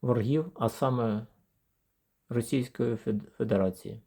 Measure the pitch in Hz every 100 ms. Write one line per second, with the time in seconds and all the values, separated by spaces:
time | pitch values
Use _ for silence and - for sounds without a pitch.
0 | 131 117 110 147 165 - 117 - 135 127
1 | 113 107 113 _ _ _ _ _ _ _
2 | _ _ _ 120 117 135 123 - 120 113
3 | - 208 - _ 113 104 95 92 - 113